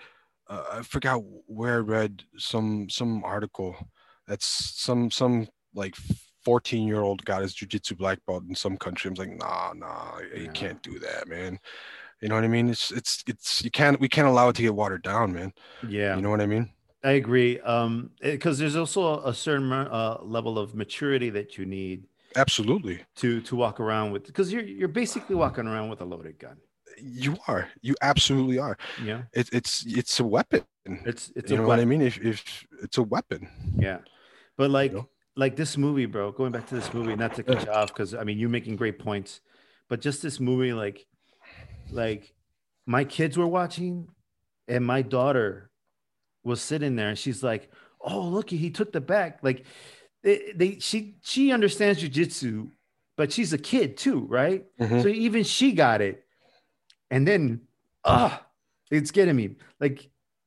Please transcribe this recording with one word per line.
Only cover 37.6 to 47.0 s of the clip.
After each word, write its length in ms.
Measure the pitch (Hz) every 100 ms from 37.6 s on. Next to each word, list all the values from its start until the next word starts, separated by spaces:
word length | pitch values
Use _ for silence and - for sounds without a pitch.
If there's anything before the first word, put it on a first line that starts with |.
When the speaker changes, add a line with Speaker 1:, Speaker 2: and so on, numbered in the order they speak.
Speaker 1:
Yeah. 40 |
Speaker 2:
you 60 | 107
off, 220 | 107 104
'cause, 180 | - 98
I 120 | 117
mean, 140 | 107 104
you're 120 | 117
making 260 | 120 113 101
great 220 | 113 101
points, 420 | - 101 95 - _ _ _ _ _
but 140 | 120
just 180 | 143 139
this 180 | 160 135
movie, 360 | 127 127 127
like, 320 | 113 104 - _ _ _ _ - - - - -
like, 440 | 120 113 107 - _ _ _ _ _ -
my 180 | 123
kids 320 | 139 - 160 147
were 80 | 170
watching, 600 | 180 175 - 180 175 165 _ _ _ _ _ -
and 160 | 123
my 180 | 120 131
daughter 680 | 127 131 135 131 104 92 - _ _ _ _ _ _ _
was 160 | 120 120
sitting 340 | - 156 151
there, 120 | 120